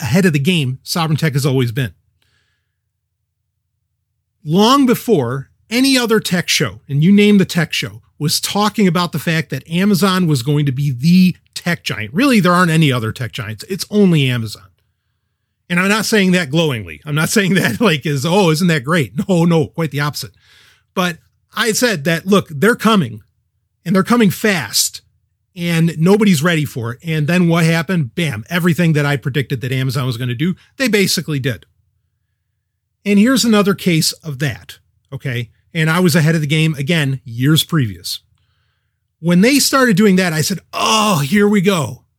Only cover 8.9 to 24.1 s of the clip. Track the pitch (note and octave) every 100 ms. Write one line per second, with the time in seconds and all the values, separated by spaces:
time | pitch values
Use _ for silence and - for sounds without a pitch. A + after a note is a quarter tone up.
8.9 | E3+ F3 D3 - D#3+ D3+ C3+ - F3 G3+
9.9 | F#3 G3 F#3 F3 C#3 A#2+ D3 C#3+ C3 C#3+
10.9 | A#2+ D3+ F3+ F#3 - _ - F3+ E3+ -
11.9 | - G#2 D3 C#4 A#3 F3+ F3 F3+ D#3+ D#3
12.9 | B2 A2 - A#2 - G#2 G#2+ - F#3+ -
13.9 | G#3 G3 D#3+ C3 B2 A2 - - _ _
14.9 | _ _ _ _ _ _ _ - F3 G3
15.9 | G#3+ G3 A3 F#3 F3+ D3 D#3+ D#3+ A#2+ E2+
16.9 | D#2 D3+ D3 E3 A3 F#3+ F#3 - - A#3
17.9 | D#3 D#3+ C#3+ E3 F#3+ F3 D#3 F3+ D#3 B2
18.9 | F3 A2 C3 G3+ F3 E3+ E3 C#3 - D#3+
19.9 | C#3+ D3 - - _ _ _ _ _ _
20.9 | - F3+ E3 _ _ _ - A3+ G#3 B3
21.9 | F#3 C#3 E3 F#3 G3+ - C#3+ G3+ A#3+ A3
22.9 | G#3+ A#2+ G#2+ _ _ _ _ _ _ E3+
23.9 | F#3+ F#3+